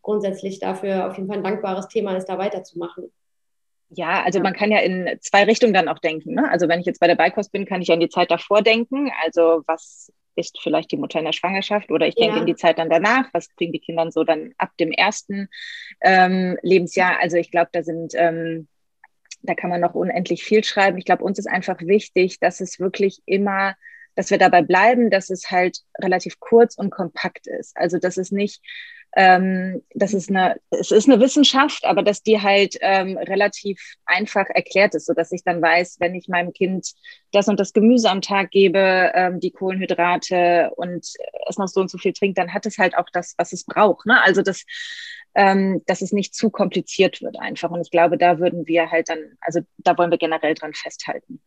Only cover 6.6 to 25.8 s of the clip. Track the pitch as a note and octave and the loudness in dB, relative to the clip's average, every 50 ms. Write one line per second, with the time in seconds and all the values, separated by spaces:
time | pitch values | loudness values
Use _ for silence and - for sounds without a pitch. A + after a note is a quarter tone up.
6.6 | F3 D#3 E3 F3 F3 F3+ E3+ - - E3+ E3+ D#3+ D#3+ F3+ F#3 - G3+ - _ G3 | 2 0 0 0 -2 -4 -2 0 2 2 4 4 2 0 0 -2 -8 -6 _ -8
7.6 | G3 - G3 F3+ F3+ E3 E3+ E3+ E3 D#3+ - F#3 F3 - E3+ E3+ - - G3+ G#3 | -6 -6 -6 -6 0 0 2 2 2 -2 0 -2 0 0 0 -2 -2 0 0 2
8.6 | G#3 A3+ A3 A3+ A#3 - C4 C#4 C#4+ C4 - - D#3 E3 - F3 E3 E3 E3 E3 | 4 2 2 2 0 -4 -4 -4 -4 -4 -4 -4 -6 -4 0 2 4 4 4 2
9.6 | D3 - D#3+ E3 - - - _ - _ _ _ _ _ _ - E3 - _ - | 0 -4 -6 -6 -6 -20 -20 _ -20 _ _ _ _ _ _ -8 -8 -8 _ -10
10.6 | - F3 D3+ D#3 E3 _ - C#3+ C#3+ C#3+ - E3+ D#3 D#3+ D#3+ - - F3 F#3+ F#3+ | -6 -2 -2 -2 -2 _ -8 -8 -6 -6 -6 -6 -4 -4 -6 -4 -4 -4 -4 -4
11.6 | F#3+ - G#3 G#3 G#3 _ D#3+ D#3+ D#3+ D3 - - A#3 A3 - E3 E3 E3+ E3 - | -4 -2 -4 -4 -4 _ -2 0 0 0 2 2 0 2 2 0 -2 -2 -2 2
12.6 | - F3 D#3+ - E3 E3 E3 E3+ F#3 G#3 A#3 C4 C4 - _ E3+ - - _ _ | 2 2 2 2 0 0 0 2 2 2 2 2 0 -2 _ -6 -6 -6 _ _
13.6 | F3+ E3+ - - _ - E3 E3 E3 E3 - D#3+ D#3+ D#3+ D#3+ D3+ D#3+ - - _ | -8 -6 -6 -10 _ -8 -4 -4 -4 -2 -2 -2 0 0 0 -2 -2 -12 -8 _
14.6 | F#3 F#3 _ - E3+ D#3+ D#3 - F#3 G3 G#3+ - - _ G3+ G3 G3 F#3+ - - | -8 -8 _ -4 -4 -4 0 0 0 0 0 -4 -10 _ -8 -8 -8 -10 -12 -18
15.6 | - - - - - - - _ - F3+ F#3+ F#3 F#3 F#3 F#3 F#3 F#3 F3+ F3+ - | -18 -18 -18 -18 -18 -20 -14 _ 2 4 6 6 4 4 4 0 0 -2 -4 -4
16.6 | - - F#3 F#3+ F3 E3+ - F#3+ F#3 F#3 E3 - - E3+ D#3+ F3 E3 - - F3 | 0 2 2 2 2 0 -2 0 0 0 0 0 -2 0 0 -2 -2 0 0 0
17.6 | E3+ - - F3 D#3+ D#3+ D#3+ E3 E3 D#3 - - E3+ E3+ E3 E3 E3 E3 E3 E3 | 0 0 -2 -6 -6 -4 -6 -8 -8 -8 -2 0 0 0 0 -2 -6 -6 -6 -8
18.6 | D#3+ _ _ _ _ _ _ _ _ _ _ _ _ _ - _ _ - F3 - | -10 _ _ _ _ _ _ _ _ _ _ _ _ _ -20 _ _ -8 -8 -6
19.6 | - F3+ F3+ F3 F3 F3 - F3 F3 F#3 - E3+ F3+ - F3 E3 - - G#3+ G#3+ | -4 -6 -4 -2 -2 -2 -2 -2 -4 -2 -2 -4 -2 -4 -4 -6 -4 0 0 2
20.6 | G#3+ - - - G3 G3 F3+ F#3 F#3+ - F3+ - - F#3+ G3+ - G3+ G#3+ - F#3 | 2 0 0 2 2 2 0 -2 0 0 0 0 0 -6 -6 -6 -6 -6 -6 -6
21.6 | F#3 - F#3 - E3+ E3 G3 G#3+ - - _ F#3+ F#3 F#3+ - - - F3 F3+ - | -4 -4 -8 -8 -2 0 0 0 0 0 _ 0 0 0 0 -2 -2 -2 -2 -2
22.6 | F#3+ F3+ - - F3 F#3+ F3+ - G3 G3 F#3 _ _ - F#3 G3 G3+ G3+ G3 F#3+ | -12 -12 -8 -6 -6 -6 -2 -2 -2 -2 -2 _ _ -4 -2 0 0 0 -2 -2
23.6 | G3 G3 G3 _ _ - - - - _ _ - F#3+ - G3 G3 F#3+ F#3 F#3+ F3 | -2 -4 -4 _ _ -20 -20 -20 -20 _ _ -6 -2 0 2 4 6 6 6 6
24.6 | E3+ C3+ F3 F#3 G3 A3+ B3+ B3 A#3+ A3 G3 F#3+ F#3 - F#3+ F3+ - - F#3+ F3+ | 4 6 4 6 6 6 6 4 2 2 2 0 0 -2 -8 -8 -8 -4 0 0
25.6 | F3+ F#3 - - | 0 0 -2 -6